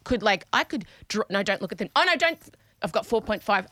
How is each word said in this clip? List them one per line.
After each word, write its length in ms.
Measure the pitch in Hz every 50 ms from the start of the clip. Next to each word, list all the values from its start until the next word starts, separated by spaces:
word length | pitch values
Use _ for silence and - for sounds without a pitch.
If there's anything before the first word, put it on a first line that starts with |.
| _
could 180 | - 254 208
like, 240 | 208 214 196 - - -
I 120 | - 262 -
could 180 | - 330 226 170 - - - -
dr-, 220 | - - 214 - -
no, 140 | 185 196 196
don't 180 | 208 196 -
look 100 | 208 175
at 60 | -
them. 100 | - 202 - -
Oh, 80 | 285 359
no, 100 | 359 339
don't. 200 | - 339 330 320 - - - - _ _ _ _ _
I've 100 | - 175
got 140 | - 226 -
four 160 | - 233 220
point 200 | 214 - 214 202
five. 260 | - - 202 190 190 -